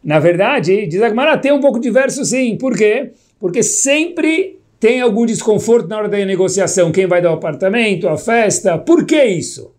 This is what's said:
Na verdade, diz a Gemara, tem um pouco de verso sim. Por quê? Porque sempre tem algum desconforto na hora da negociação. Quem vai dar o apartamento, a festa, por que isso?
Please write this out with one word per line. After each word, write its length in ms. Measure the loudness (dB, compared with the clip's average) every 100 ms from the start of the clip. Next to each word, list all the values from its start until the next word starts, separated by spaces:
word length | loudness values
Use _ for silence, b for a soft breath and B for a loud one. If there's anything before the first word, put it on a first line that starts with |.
Na 160 | 2 2
verdade, 680 | 4 2 2 0 0 0 0
diz 160 | 0
a 60 | 0
Gemara, 280 | 2 0 2
tem 160 | 2
um 80 | 2
pouco 180 | 2 0
de 120 | 0
verso 340 | 0 0 -2
sim. 320 | -4 -2 -2 -2
Por 200 | -4 0
quê? 340 | 2 0 -4 b b _
Porque 240 | -4 -2
sempre 960 | -2 -2 0 0 0 -2 -2 0 -4 -8 _ _
tem 220 | 0 2
algum 260 | 0 0 0
desconforto 640 | -2 -2 -2 2 0 0
na 100 | -6
hora 100 | -4
da 160 | -2
negociação. 680 | -2 0 0 0 -2 0 2
Quem 160 | 2 2
vai 140 | 2
dar 100 | 2
o 40 |
apartamento, 720 | -2 -4 -4 -2 0 0 0 -2
a 80 | -4
festa, 640 | 0 0 2 0 0 -2
por 260 | 2 2
que 180 | 4 2
isso? 460 | 2 0 -6 -12 -18